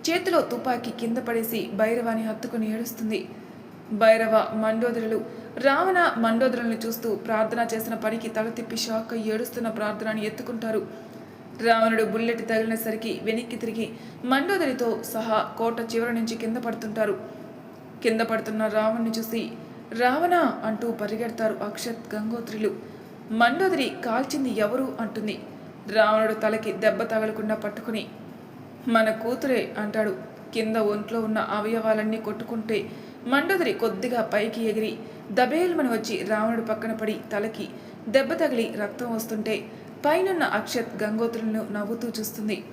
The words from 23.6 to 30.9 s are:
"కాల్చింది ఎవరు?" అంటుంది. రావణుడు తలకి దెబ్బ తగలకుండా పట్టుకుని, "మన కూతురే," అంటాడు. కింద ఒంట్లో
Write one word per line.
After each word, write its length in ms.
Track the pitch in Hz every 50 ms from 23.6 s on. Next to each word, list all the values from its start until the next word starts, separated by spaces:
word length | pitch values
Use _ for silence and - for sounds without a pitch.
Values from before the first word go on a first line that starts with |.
| 381 381 359 285 262 - - - -
"కాల్చింది 560 | 247 220 247 269 262 - 302 269 247 208 208
ఎవరు?" 360 | 214 208 240 262 269 254 - -
అంటుంది. 380 | 233 202 - 220 208 214 - - - - - - - - - - - -
రావణుడు 420 | 202 220 214 208 214 220 220 220 214
తలకి 380 | 214 - 214 220 220 220 220
దెబ్బ 300 | 190 190 220 214 190 190
తగలకుండా 520 | 233 226 226 220 220 220 214 226 226 214 214
పట్టుకుని, 540 | 214 - 208 202 - - - 220 208 196 - - - - - - - - - - - - - - - - 247
"మన 220 | 226 226 220 220
కూతురే," 640 | 220 220 - 233 254 247 - 269 254 220 - - - -
అంటాడు. 380 | 214 208 202 220 220 214 190 - - - - - - - -
కింద 220 | 226 214 220 220
ఒంట్లో 440 | 226 220 208